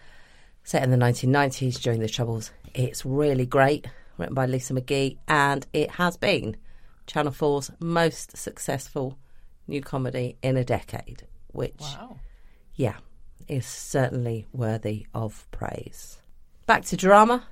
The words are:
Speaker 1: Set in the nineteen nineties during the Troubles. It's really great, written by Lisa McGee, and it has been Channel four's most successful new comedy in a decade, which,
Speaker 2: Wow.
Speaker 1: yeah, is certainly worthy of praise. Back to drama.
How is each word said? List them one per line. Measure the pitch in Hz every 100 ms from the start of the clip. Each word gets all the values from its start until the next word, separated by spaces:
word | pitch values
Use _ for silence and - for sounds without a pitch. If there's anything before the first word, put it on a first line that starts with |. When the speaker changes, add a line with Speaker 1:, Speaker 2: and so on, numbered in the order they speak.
| - - - - - -
Speaker 1:
Set | - 147
in | 131
the | 127
nineteen | 123 123 127
nineties | 143 139 - 127 120
during | 127 113
the | 110
Troubles. | - 117 113 110 - -
It's | - 123 -
really | 135 135 147 131 127
great, | 143 135 147 - - - -
written | 82
by | 135 131
Lisa | 127 -
McGee, | 131 127 139 135 - -
and | 151 143 139 -
it | 151 151
has | - 180 175
been | 208 151 107 - - - - - -
Channel | 151 147
four's | 131 151 143 - -
most | 170 170 165 - - -
successful | - - - 135 - 147 131 135 - - - - -
new | 143
comedy | 139 139 127 127 123 -
in | 131 131
a |
decade, | 123 110 - 117 - 113 - - -
which, | - 131 -
Speaker 2:
Wow. | 143 143 247 202 - - - - - -
Speaker 1:
yeah, | 120 - - - - - -
is | 139 -
certainly | - - 143 123 127 120 113 -
worthy | 127 110 110 107 107 -
of | 113 110 - -
praise. | - - - - - - - - - - - -
Back | 220 -
to | 180
drama. | 185 202 214 247 -